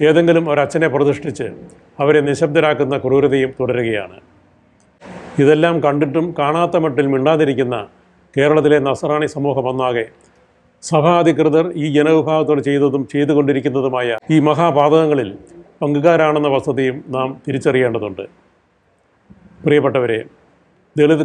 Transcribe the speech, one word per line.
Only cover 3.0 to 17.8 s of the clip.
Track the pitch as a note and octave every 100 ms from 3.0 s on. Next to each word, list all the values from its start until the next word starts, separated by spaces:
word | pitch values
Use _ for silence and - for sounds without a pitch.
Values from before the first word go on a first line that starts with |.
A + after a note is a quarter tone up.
| B2+ C3+ C#3+ C3+ C3 C3
തുടരുകയാണ്. | B2 B2 A2+ G#2+ F#2 F#2 _ _ _ _ _ _ _ _ - - - -
ഇതെല്ലാം | C#3 D3+ E3+ E3+
കണ്ടിട്ടും | D3 C#3+ D3 D#3+ E3+ D#3+
കാണാത്ത | C#3+ D#3+ E3+ F3
മട്ടിൽ | D#3+ C3 C#3
മിണ്ടാതിരിക്കുന്ന | C3+ C3+ D#3+ D3+ B2+ B2 A#2+ G2+ _ _ _ _
കേരളത്തിലെ | - D3 D#3 D3 D3+ C#3
നസറാണി | B2+ D#3 D3+ D3+
സമൂഹം | D3+ C#3 C3+ B2
ഒന്നാകെ | C3 B2+ A#2+ A2 _ _ _ _ _ _ _
സഭാ | - D#3+ D3+ F3
അധികൃതർ | E3+ C#3+ D#3 D3+ F3 E3+
ഈ | D3+ D3
ജനവിഭാഗത്തോട് | D3+ D#3+ C#3+ D#3 D3 D3+ C#3+
ചെയ്തതും | C#3 C#3 C3+ B2+
ചെയ്തുകൊണ്ടിരിക്കുന്നതുമായ | C#3+ C#3+ D3 C#3+ C3+ C3 B2+ C3 B2+ B2 A2+ -
ഈ | D#3 D3
മഹാപാതകങ്ങളിൽ | D3 E3+ D3 D3 D#3+ D#3+ C#3+ G#2+ G2+ - - - -
പങ്കുകാരാണെന്ന | D3+ D3 D#3 E3 D#3 D3+ D3
വസ്തുതയും | C3+ C3+ C3 C3 B2+ -
നാം | C3 C3 C3+ -
തിരിച്ചറിയേണ്ടതുണ്ട്. | C3+ D#3 C3